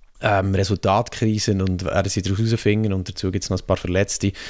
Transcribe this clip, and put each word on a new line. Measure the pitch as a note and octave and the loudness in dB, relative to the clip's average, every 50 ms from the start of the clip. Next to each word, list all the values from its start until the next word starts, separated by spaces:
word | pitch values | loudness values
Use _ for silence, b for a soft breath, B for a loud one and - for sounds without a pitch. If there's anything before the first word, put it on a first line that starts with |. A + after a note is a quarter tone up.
| - - _ - | -20 -20 _ -4
ähm, | - A2 G#2 G2 F#2+ G2 G2 | 0 2 2 2 2 2 2
Resultatkrisen | F#2+ G2 F2+ G#2 F#2 - G2 F#2+ A2 A#2 - - - A#2 A2 G#2+ G#2+ - - G2+ F#2+ | 2 2 0 0 0 2 2 2 2 2 -2 -4 -2 0 0 0 0 0 0 0 2
und | F#2+ F#2+ F#2 F2+ F#2 | 2 0 0 -2 -2
werden | - - G2 F#2 F#2 | 0 0 0 0 0
sie | - G2+ | -2 -2
daraus | F2+ F#2+ G2 G2 | 0 0 0 0
herausfinden | A2+ A2 A#2 A2 - G#2 G#2 G#2+ A2 G#2 | 2 0 0 2 2 2 2 2 2 0
und | G2 F#2+ F2+ - | 0 -2 -4 -6
dazu | - - - F#2 | -8 -4 -4 -2
gibt's | F2+ G2 - - | -2 -2 -2 -2
noch | F#2+ F2+ | -4 -4
ein | - | 0
paar | - F#2+ | 0 -2
Verletzte. | - - F2+ F2 F#2+ G2+ - - - - G2 B B B | 0 0 0 0 0 0 0 -2 -2 -2 -2 B B B